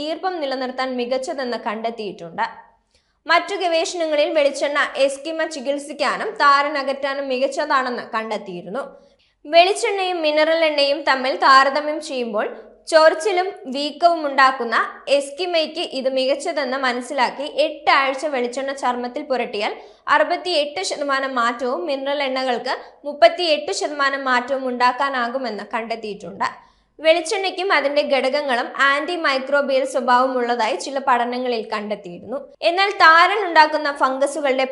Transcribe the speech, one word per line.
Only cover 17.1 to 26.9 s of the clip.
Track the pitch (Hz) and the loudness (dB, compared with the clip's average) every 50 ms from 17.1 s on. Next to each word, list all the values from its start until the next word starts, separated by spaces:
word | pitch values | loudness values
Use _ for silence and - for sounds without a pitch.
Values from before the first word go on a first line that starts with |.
| 294 269 240 214 - 247 277 302 - 240 302 | -2 0 0 0 -2 -6 -8 -6 -2 -2 -2
എട്ട് | 320 - - - 381 | -2 -2 -2 0 2
ആഴ്ച | 339 285 269 269 277 269 330 | 4 4 4 2 -2 -2 -4
വെളിച്ചെണ്ണ | 302 285 254 247 240 247 277 262 269 277 | -4 -2 -2 -2 -2 -4 -6 -6 -6 -6
ചർമ്മത്തിൽ | 277 320 247 247 247 240 247 247 294 294 | -4 -2 -2 -2 -2 -6 -6 -6 -8 -4
പുരട്ടിയാൽ | 294 262 220 175 170 - 202 208 - 427 - - - - _ _ - | -2 -2 -2 -2 -2 -4 -4 -4 -4 -4 -8 -12 -20 -20 _ _ 0
അറുപത്തിയെട്ട് | 277 302 302 285 349 - 349 359 349 302 294 294 294 370 381 | 2 2 4 2 0 -2 -2 -2 0 0 0 -2 -4 -6 -6
ശതമാനം | 381 320 269 294 285 269 269 277 269 262 | -6 -4 -4 -2 -2 -2 -2 -2 -2 -2
മാറ്റവും | 247 233 233 254 247 262 247 262 339 359 | 0 0 0 0 -2 -4 -4 -4 -4 -2
മിനറൽ | 311 277 262 269 277 277 294 277 | -4 -4 -4 -2 -4 -2 -2 -2
എണ്ണകൾക്ക് | 262 262 262 262 262 240 226 247 269 320 - - - - _ - | -2 -2 -2 0 0 -2 -2 -2 -4 -6 -6 -6 -14 -20 _ -10
മുപ്പത്തിയെട്ട് | 285 285 294 339 330 330 339 359 330 302 294 294 339 381 | -10 2 4 4 4 6 2 0 0 0 0 -2 -4 -4
ശതമാനം | - 381 302 294 285 277 269 277 277 269 | -4 -4 -4 -2 0 0 0 0 -2 -2
മാറ്റവും | 262 254 247 240 247 277 269 262 254 | 0 0 0 0 -2 -4 -4 -4 -4
ഉണ്ടാക്കാനാകുമെന്ന് | 247 240 247 247 254 262 277 277 277 254 240 233 240 269 262 233 214 196 202 - - | -2 2 2 2 2 2 -2 -2 -2 -2 -4 -4 -4 -4 -4 -4 -6 -8 -8 -8 -6
കണ്ടെത്തിയിട്ടുണ്ട്. | 226 226 226 226 220 220 214 196 - 190 175 196 190 240 - - - - _ _ _ _ _ | -6 -4 -4 -6 -6 -6 -10 -10 -10 -12 -14 -6 -6 -6 -6 -6 -8 -18 _ _ _ _ _